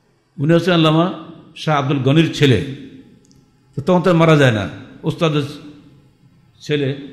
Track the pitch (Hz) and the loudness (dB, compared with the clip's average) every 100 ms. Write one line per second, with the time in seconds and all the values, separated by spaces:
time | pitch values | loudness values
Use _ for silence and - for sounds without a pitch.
0 | _ _ _ - 143 170 170 170 160 160 | _ _ _ -6 2 2 2 2 2 2
1 | 180 - - - - - - 147 135 143 | 0 -4 -18 -20 -20 -10 -4 -2 -2 -2
2 | 131 147 139 - 143 104 - - - - | 2 2 2 2 2 2 -2 -12 -18 -20
3 | - _ _ _ _ _ _ - 139 180 | -20 _ _ _ _ _ _ -8 0 2
4 | 185 170 165 151 131 110 85 - - - | 2 4 4 6 4 2 -6 -12 -20 -10
5 | 160 - 165 151 139 - - - - _ | -8 -4 -2 -2 -6 -12 -20 -20 -20 _
6 | _ _ _ _ _ _ - 147 135 - | _ _ _ _ _ _ -6 -4 -4 -6
7 | - | -12